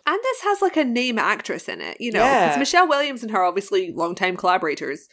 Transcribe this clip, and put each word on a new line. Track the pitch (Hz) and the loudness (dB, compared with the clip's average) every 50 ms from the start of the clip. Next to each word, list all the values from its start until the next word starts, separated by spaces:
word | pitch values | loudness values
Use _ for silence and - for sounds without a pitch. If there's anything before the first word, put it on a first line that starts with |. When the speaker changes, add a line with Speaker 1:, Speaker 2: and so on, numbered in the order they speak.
| _ - | _ -2
Speaker 1:
And | 320 403 480 | -2 0 -2
this | 523 494 480 | -4 -4 -2
has, | - 403 403 392 392 | -2 -2 0 2 0
like, | 370 - | 0 2
a | 311 302 | 2 0
name | 254 233 240 254 254 233 220 | 0 0 0 0 0 -2 0
actress | 180 170 214 208 - - 151 - - - | 0 0 -2 -2 -4 -8 -8 -8 -6 -10
in | - 85 | -10 -10
it, | 78 80 - - | -8 -10 -10 -8
you | - - | -8 -4
know, | - 190 - | 0 2 4
'cause | 262 277 240 185 160 147 | 4 6 4 4 4 2
Speaker 2:
Yeah. | 143 | 2
Speaker 1:
Michelle | 277 277 - 349 370 320 | 0 2 4 4 4 4
Williams | 294 277 294 294 269 233 | 4 2 2 -2 -4 -6
and | 226 220 | -8 -2
her | 214 196 180 | 0 2 2
obviously | 180 175 190 196 - 208 190 185 170 | 2 2 0 -4 0 0 0 0 -2
longtime | 160 120 160 170 175 180 190 185 185 180 | -2 -2 -2 -2 -2 -2 -2 -2 -2 0
collaborators. | - 180 180 185 175 160 143 - 151 131 143 151 - - | 2 2 2 2 2 -2 -4 -4 -4 -8 -8 -8 -10 -18